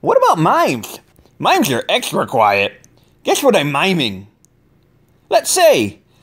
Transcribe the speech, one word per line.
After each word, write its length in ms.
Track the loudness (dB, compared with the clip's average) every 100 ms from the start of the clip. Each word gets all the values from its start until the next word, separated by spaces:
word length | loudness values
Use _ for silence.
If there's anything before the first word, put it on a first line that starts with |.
What 160 | 0 2
about 220 | 2 2
mimes? 600 | 2 2 0 -2 -8 -18 _ _ _ _
Mimes 300 | -2 0 0
are 120 | -2 -2
extra 360 | -4 -4 -6 -4
quiet. 600 | 0 2 2 -2 -6 _ _ _ _
Guess 180 | -4 0
what 140 | 2 2
I'm 160 | 0
miming? 560 | -2 0 0 -2 -6 -16 _ _ _ _ _ _ _ _ _ _
Let's 220 | -2 0
see. 520 | 2 4 4 0 -6 _ _